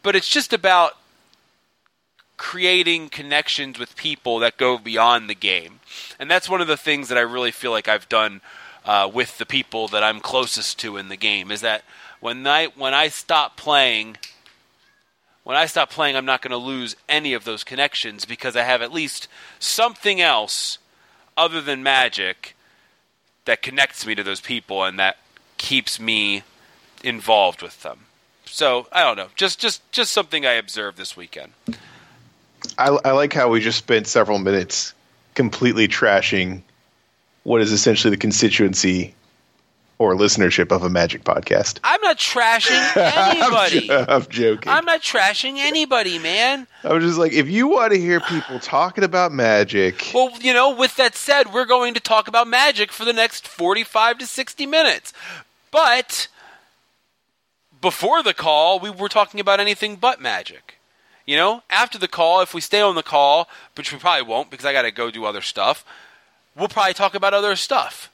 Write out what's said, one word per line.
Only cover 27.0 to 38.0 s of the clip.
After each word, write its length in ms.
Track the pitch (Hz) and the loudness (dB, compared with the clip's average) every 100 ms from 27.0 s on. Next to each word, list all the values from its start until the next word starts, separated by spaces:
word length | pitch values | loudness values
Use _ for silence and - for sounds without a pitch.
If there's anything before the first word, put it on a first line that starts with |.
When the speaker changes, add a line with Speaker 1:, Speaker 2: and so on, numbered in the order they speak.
Speaker 1:
involved 580 | 127 117 113 107 92 - | -8 -6 2 4 2 -2
with 200 | 85 - | -18 -14
them. 180 | 78 62 _ _ _ _ | -16 -16 _ _ _ _
So, 420 | - - 147 123 120 | -16 -2 0 0 -2
I 120 | 180 | 0
don't 120 | 151 101 | 0 0
know. 100 | 95 | -8
Just, 240 | - 190 - | -4 -4 -2
just, 300 | 233 - _ | -4 -6 _
just 200 | - 226 | -4 0
something 340 | 220 170 156 | -2 -2 -2
I 80 | 135 | 0
observed 440 | 117 101 107 101 92 | 0 -4 -8 -10 -10
this 180 | 92 | -16
weekend. 380 | 90 87 78 67 _ - - - - - _ _ _ _ _ - - | -16 -18 -18 -18 _ -12 -12 -16 -20 -20 _ _ _ _ _ -14 -2
Speaker 2:
I, 100 | 131 143 | 2 2
I 60 | 135 | 4
like 200 | 135 143 | 2 2
how 180 | 147 123 | 2 4
we 120 | 117 | 4
just 160 | 110 113 | 0 -4
spent 280 | - 113 104 | 2 0 4
several 300 | 120 104 101 | 2 4 2
minutes 540 | 95 98 92 - - _ _ _ _ | 2 0 0 -6 -6 _ _ _ _
completely 520 | - 120 - 123 110 104 | -2 -2 2 2 4 2
trashing 760 | - 113 98 - 98 92 92 _ _ _ _ _ _ _ _ | 2 4 4 2 0 -2 -6 _ _ _ _ _ _ _ _
what 180 | - 117 | 0 2
is 100 | 107 | 4
essentially 400 | 104 123 107 | 4 4 4